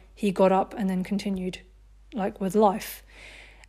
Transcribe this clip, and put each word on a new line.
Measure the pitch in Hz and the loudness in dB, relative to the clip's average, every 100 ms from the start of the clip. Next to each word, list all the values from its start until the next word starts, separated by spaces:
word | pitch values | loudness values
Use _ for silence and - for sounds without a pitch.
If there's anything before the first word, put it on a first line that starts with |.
| - | -20
he | - 202 | -4 -2
got | 185 190 | 4 4
up | 190 196 - | 4 0 -4
and | 190 | -4
then | 185 | -2
continued, | 185 202 202 190 185 175 - - _ - - | -2 -4 -4 -4 -6 -10 -18 -20 _ -20 -14
like, | 247 196 - | -6 -6 -4
with | 190 202 | -2 4
life. | 107 95 - - - - - - - - | 4 2 -8 -14 -20 -20 -20 -20 -20 -20